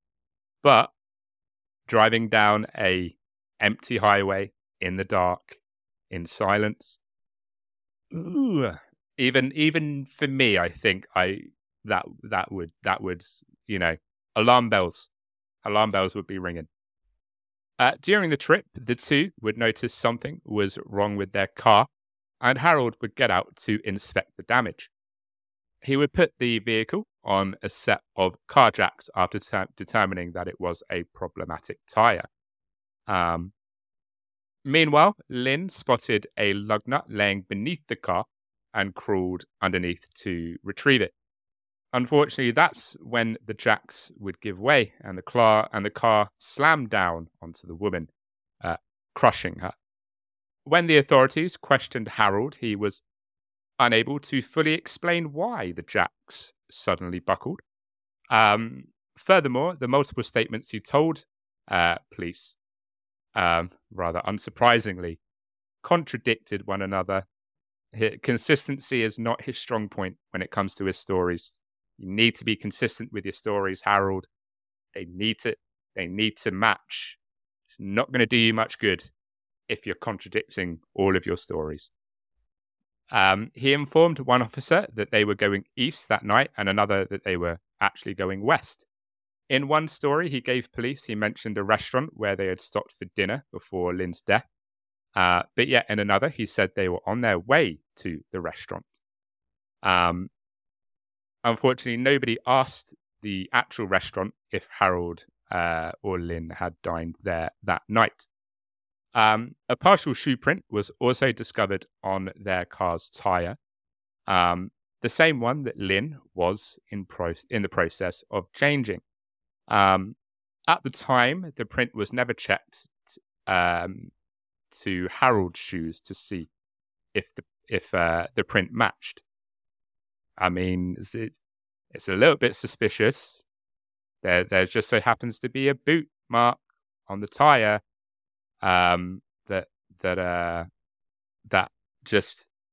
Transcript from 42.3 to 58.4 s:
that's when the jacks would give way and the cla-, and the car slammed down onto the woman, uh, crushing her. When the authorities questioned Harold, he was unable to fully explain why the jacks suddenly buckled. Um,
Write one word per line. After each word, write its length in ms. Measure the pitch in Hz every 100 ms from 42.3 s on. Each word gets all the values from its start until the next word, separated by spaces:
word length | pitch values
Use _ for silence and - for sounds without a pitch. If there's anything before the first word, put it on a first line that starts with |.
| - 123
that's 480 | 120 165 - - -
when 380 | - 117 113 113 110
the 80 |
jacks 580 | 107 - 107 - - - -
would 200 | 98 92
give 160 | 107 92
way 340 | 113 143 104 -
and 160 | 104 92
the 60 |
cla-, 460 | - 123 113 107 -
and 140 | 107 101
the 40 |
car 380 | - 117 107 104 _
slammed 540 | - - 147 160 117
down 380 | 107 92 85 82 _
onto 260 | 85 82 87
the 80 |
woman, 360 | 82 101 92 78 _ _ _ _ _
uh, 140 | 87 82 - _ _
crushing 460 | - 123 - 92 87
her. 120 | 90 - _ _ _ _ _ _ _ _
When 220 | - 165 170
the 120 | 156
authorities 580 | 135 139 131 - 170 -
questioned 520 | - 131 - 123 107
Harold, 480 | - 107 98 127 143
he 200 | 117 101
was 240 | 104 - - _ _ _ _ _ _ -
unable 400 | 123 113 113 143
to 240 | 139 139
fully 320 | 120 - 156
explain 580 | 160 - - 170 170 160
why 400 | 143 202 233 95
the 80 | 85
jacks 720 | 82 101 87 - _ - - _ _
suddenly 500 | - - 90 90 90
buckled. 400 | - 92 - 185 _ _ _ _ _ _ _
Um, 560 | 113